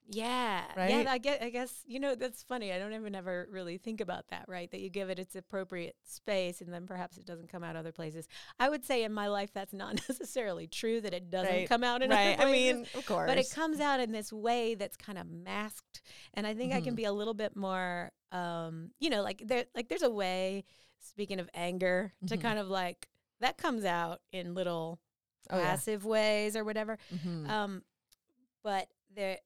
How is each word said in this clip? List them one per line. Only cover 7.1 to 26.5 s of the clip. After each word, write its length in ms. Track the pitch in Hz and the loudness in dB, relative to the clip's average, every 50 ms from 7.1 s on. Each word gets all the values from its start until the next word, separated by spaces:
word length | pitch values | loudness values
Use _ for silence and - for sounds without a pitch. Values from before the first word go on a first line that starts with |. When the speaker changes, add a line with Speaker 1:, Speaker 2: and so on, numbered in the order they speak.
| - 175 | -10 -16
Speaker 1:
it 80 | - | -14
doesn't 220 | - 175 165 170 165 | -12 -12 -12 -12 -12
come 140 | - 180 170 | -10 -8 -8
out 120 | 165 160 | -6 -6
other 160 | 165 160 165 | -6 -8 -8
places. 360 | 160 - 165 156 156 165 160 - - - - - - _ | -8 -6 -8 -8 -6 -8 -12 -12 -16 -18 -16 -18 0 _
I 100 | 247 277 | 4 4
would 140 | 302 294 247 | 4 2 0
say 200 | - 269 240 226 | 2 2 2 2
in 100 | 214 214 | 2 0
my 140 | 214 208 202 | 0 0 0
life 240 | 202 202 202 202 - | 0 0 -2 -2 -6
that's 180 | 208 196 - | -8 -8 -8
not 220 | - 190 196 - 214 | -8 -8 -6 -4 -4
<laughs> 160 | 202 - - | -4 -2 -2
necessarily 580 | 262 - 339 - - 262 233 208 180 170 165 165 | -4 -4 -4 -6 -4 -2 -2 -2 -2 -4 -6 -8
true, 320 | - - - 226 226 233 | -8 -2 0 2 2 2
that 120 | 208 208 180 | 0 -2 -4
it 160 | 180 185 175 | -4 -6 -2
doesn't 200 | 175 185 185 190 | -2 0 2 4
Speaker 2:
Right. 180 | 180 180 185 - | 4 4 4 4
Speaker 1:
come 140 | - 240 247 | 4 4 4
out 180 | 247 240 247 | 4 2 4
in 80 | 262 262 | 6 6
Speaker 2:
Right. 240 | 262 208 202 202 202 - | 8 8 8 8 8 8
Speaker 1:
other 80 | 247 269 | 8 8
Speaker 2:
I 20 | |
mean, 260 | 269 254 254 254 254 240 | 8 8 8 6 4 2
Speaker 1:
places. 160 | 240 - - | -2 -6 -8
Speaker 2:
of 100 | 247 - | -8 -2
course. 220 | - 208 170 165 165 | 0 2 2 4 4
Speaker 1:
But 80 | 262 269 | 4 4
it 140 | 254 254 - | 4 2 0
comes 260 | 294 320 320 311 285 | -2 0 0 2 2
out 200 | 294 294 277 262 | 2 2 4 2
in 120 | 247 226 | 2 0
this 220 | 220 214 208 - 220 | -2 -4 -6 -6 -8
way 400 | 214 208 233 240 247 233 226 233 | -2 2 2 2 4 2 0 0
that's 220 | 196 202 - - - | -2 -4 -6 -8 -12
kinda 260 | - - 202 175 175 | -12 -10 -8 -8 -8
masked. 760 | 170 165 170 175 185 190 202 214 214 - - _ _ _ - _ - - - - - - | -10 -10 -12 -8 -6 -4 -4 -4 -4 -8 -14 _ _ _ -20 _ -18 -20 -20 -20 -8 -4
And 120 | - 208 | -2 -2
I 100 | 214 220 | -2 -2
think 180 | 214 247 262 269 | -2 0 0 2
I 40 | 254 | 2
can 80 | 233 262 | 2 0
Speaker 2:
Mm-hmm. 60 | 240 | -2
Speaker 1:
be 100 | 220 220 | 0 0
a 80 | 208 202 | 0 0
little 220 | 208 208 226 226 | 0 0 -2 -2
bit 200 | 202 220 202 - | -2 -2 -4 -2
more, 560 | 202 196 190 185 185 185 180 180 175 175 - _ _ _ _ | -2 -2 0 0 0 0 -2 -2 -4 -6 -8 _ _ _ _
um, 580 | - 180 175 175 170 170 165 165 160 165 165 175 - _ | -6 -4 -2 -2 -2 -4 -4 -4 -6 -8 -10 -12 -8 _
you 100 | 277 330 | 0 2
know, 100 | 254 208 | 2 2
like, 220 | 202 214 196 208 226 | 2 0 -2 -6 -2
there, 200 | 214 254 240 240 - _ | 0 0 0 0 -2 _
like, 140 | 254 247 - | -8 -4 -4
there's 120 | 320 403 339 | -2 4 4
a 60 | 254 | 4
way, 560 | 226 202 196 185 185 185 185 190 190 196 190 _ _ _ _ _ _ _ | 4 4 0 0 2 2 0 0 0 -2 -6 _ _ _ _ _ _ _
speaking 400 | - - - - 208 190 196 190 | -20 -20 -6 -6 -4 -4 -2 -4
of 100 | 175 - - | -4 -6 -4
anger, 600 | - 175 175 180 180 185 180 180 180 196 202 - _ 190 185 | -4 -2 -2 0 2 4 4 4 4 2 0 -6 _ -4 -2
to 60 | 220 | -2
Speaker 2:
Mm-hmm. 60 | 196 | 0
Speaker 1:
kind 160 | 160 233 214 214 | 2 2 0 0
of, 80 | 202 185 | 0 0
like, 400 | 190 190 185 175 175 _ - _ _ _ _ _ _ _ | 0 0 0 0 -4 _ -16 _ _ _ _ _ _ _
that 160 | 220 262 - - | 2 2 2 2
comes 280 | - 330 262 226 202 | 0 0 2 2 2
out 360 | 185 175 170 170 170 170 - _ _ | 2 2 2 2 0 -2 -6 _ _
in 220 | - 185 175 175 175 | -6 -6 -4 -4 -2
little 440 | 185 185 175 170 165 160 165 170 170 _ _ _ _ _ _ _ _ - - | -2 0 0 0 -2 -2 -4 -6 -10 _ _ _ _ _ _ _ _ -8 -2
Speaker 2:
Oh, 60 | - 185 | 2 2
yeah. 80 | 175 180 | 4 4
Speaker 1:
passive 360 | 185 190 - - 214 208 196 | 2 0 0 -2 -2 -2 0
ways 500 | 220 220 214 214 214 214 208 214 214 | 2 4 4 6 6 4 4 2 2